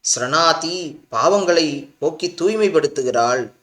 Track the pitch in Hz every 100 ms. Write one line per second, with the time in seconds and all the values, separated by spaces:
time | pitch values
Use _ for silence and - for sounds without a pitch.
0 | - - 123 156 165 160 160 180 165 -
1 | _ 113 143 202 185 170 156 143 135 _
2 | 147 156 175 175 175 214 208 160 143 -
3 | 127 117 120 127 117 _